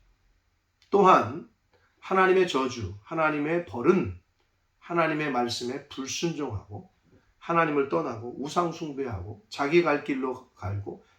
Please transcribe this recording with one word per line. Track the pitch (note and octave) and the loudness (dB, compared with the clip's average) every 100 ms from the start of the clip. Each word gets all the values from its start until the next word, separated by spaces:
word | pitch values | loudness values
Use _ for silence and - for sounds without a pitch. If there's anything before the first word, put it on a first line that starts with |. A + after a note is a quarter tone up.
| _ _ _ _ _ _ _ _ _ | _ _ _ _ _ _ _ _ _
또한 | G3+ F#3 D3+ G#2 E3 - _ _ _ _ _ | 6 8 8 4 -6 -12 _ _ _ _ _
하나님의 | - F#3+ F#3 F#3 E3+ | -2 2 4 6 4
저주, | C3+ C3 A#2 F#2+ - | 2 -2 -4 -8 -10
하나님의 | - E3 D#3 D3 D3 E3+ - | -8 0 0 0 -2 -2 -4
벌은 | A2+ C#3 F#3+ G#2+ F2+ _ _ _ _ _ _ | 0 4 4 2 -6 _ _ _ _ _ _
하나님의 | - E3+ D#3+ D3+ D3+ | -4 0 2 0 -2
말씀에 | B2 A#2+ - B2 C#3 - | 0 -2 -2 -6 -8 -10
불순종하고 | - C3 - E3+ D3 C3+ G2+ - G#2 - _ _ _ _ _ | -10 -8 -4 -4 -4 -6 -8 -10 -16 -16 _ _ _ _ _
하나님을 | - E3+ E3 C#3+ C3+ | -4 0 2 0 0
떠나고 | E3 D3 A2 A#2+ - | -2 -2 -6 -10 -10
우상 | D3 F3 F3 | -4 -2 -2
숭배하고 | D#3+ D#3+ C3+ B2+ F#2+ F#2+ G#2+ _ | -4 -8 -6 -6 -8 -10 -14 _
자기 | - C#3+ E3+ | -6 2 4
갈 | E3+ C#3+ | 4 0
길로 | D3 C3+ C3 B2+ - | -2 -4 -4 -6 -12
갈고 | _ G2+ G2+ - - _ | _ -8 -8 -8 -12 _